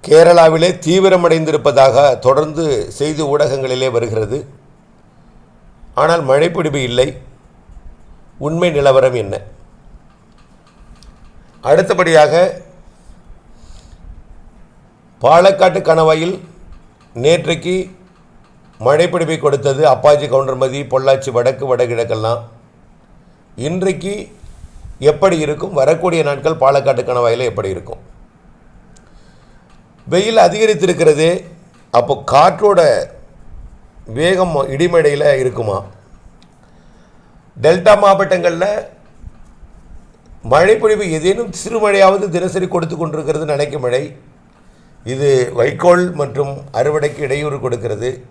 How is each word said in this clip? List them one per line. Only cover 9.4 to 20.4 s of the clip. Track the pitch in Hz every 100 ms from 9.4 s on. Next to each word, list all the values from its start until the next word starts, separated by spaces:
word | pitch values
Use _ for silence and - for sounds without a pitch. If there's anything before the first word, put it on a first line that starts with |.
| - - - - - - _ _ _ _ _ _ _ _ - - - - - - - - 127
அடுத்தபடியாக, | 160 175 185 180 160 151 160 185 - - - - _ - - - - _ - - - - - - - - - - - - _ _ _ _ _
பாலக்காட்டு | 123 165 190 190 190 156 143
கணவாயில் | 160 160 160 170 196 - - - - - _ _ 117
நேற்றைக்கு | 135 170 151 165 175 185 - - _ _ _ _ _ _ _ _
மழைப்பொழிவை | 113 151 170 - 160 160 147
கொடுத்தது | 139 139 135 156
அப்பாச்சி, | 127 151 147 143
கவுண்டர்மதி, | 135